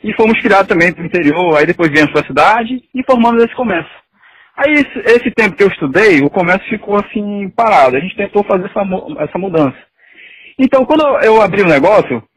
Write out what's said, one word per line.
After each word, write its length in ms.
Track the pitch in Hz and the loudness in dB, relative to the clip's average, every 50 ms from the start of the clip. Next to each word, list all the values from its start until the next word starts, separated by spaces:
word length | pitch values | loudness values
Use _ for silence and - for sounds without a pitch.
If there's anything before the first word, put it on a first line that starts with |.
| - | -8
e 80 | 208 214 | -8 -2
fomos 260 | - 226 220 226 220 | 0 2 2 2 0
criados 260 | - 233 202 196 196 190 | 2 2 2 2 2 2
também 240 | 214 170 170 180 | 0 0 0 0
pro 140 | 175 - 170 | -2 -4 -10
interior, 500 | 160 - 180 165 143 147 170 180 175 156 | -6 -4 -2 0 0 0 0 0 0 2
aí 120 | 147 151 160 | 2 2 0
depois 240 | 175 - 175 160 | 0 0 0 0
viemos 200 | 143 156 202 151 | 2 2 0 0
pra 140 | - 151 143 | 0 -4 -4
cidade 560 | - 135 139 151 185 214 233 233 226 262 254 _ _ _ | -2 -2 0 2 2 2 0 -2 -4 -8 -10 _ _ _
e 80 | 254 254 | -10 -2
formamos 400 | - 262 240 233 233 233 233 233 | 0 0 2 2 0 2 2 0
esse 100 | 233 - | 0 0
comércio. 360 | - 254 226 190 165 160 - - - _ _ _ _ _ _ _ _ _ _ _ - | -6 -6 -4 -4 -6 -6 -10 -18 -20 _ _ _ _ _ _ _ _ _ _ _ -4
Aí 160 | 277 294 302 | -2 0 2
esse, 260 | 294 277 - - 247 202 | 0 0 -2 -6 -8 0
esse 260 | 226 226 240 240 247 | 2 2 2 2 -2
tempo 240 | 196 - 226 208 - | -2 -2 -2 -2 0
que 80 | - 202 | 0 0
eu 60 | 190 | 0
estudei, 520 | - - 170 139 131 170 214 214 185 143 | 0 -2 -6 -2 0 2 4 4 4 4
o 80 | 139 143 | 2 0
comércio 380 | - 196 180 175 180 196 - - | 0 -2 0 0 -2 -2 -2 -6
ficou 260 | 233 208 - - 202 202 | -10 -10 -6 -4 -4 -4
assim 520 | 202 - - 214 208 202 208 202 202 190 - | -4 -4 -8 -8 -6 -6 -8 -8 -10 -8 -4
parado, 400 | - 233 220 202 160 139 131 123 | -2 0 2 4 4 4 2 2
a 40 | 135 | -2
gente 160 | 160 190 - - | -6 -6 -8 -8
tentou 260 | 202 196 - 208 202 | -8 -4 -2 -2 -2
fazer 220 | - 208 190 180 | 0 -2 -4 -4
essa 180 | 202 - 220 202 | -6 -6 -6 -6
mu-, 320 | 196 190 180 - - 156 - | -4 -6 -8 -8 -12 -8 -8
essa 180 | 156 147 - - | -8 -6 -6 -8
mudança. 400 | 190 196 170 160 151 135 123 - _ _ _ _ _ _ _ - - - - - - - - - | -8 -4 -2 -2 -2 -2 -4 -8 _ _ _ _ _ _ _ -20 -20 -20 -20 -20 -20 -20 -4 -2
Então 260 | 262 262 - 269 254 | 0 2 2 2 2
quando 160 | - 302 311 311 285 | 2 0 0 2 0
eu, 120 | 262 - | 0 2
eu 200 | - 220 220 220 | 2 4 4 4
abri 200 | 214 190 170 202 | 2 2 0 0
o 60 | 202 175 | 2 2
negócio 540 | 160 139 135 180 214 196 160 - 131 117 - _ _ | 2 2 4 4 4 2 2 0 -4 -8 -8 _ _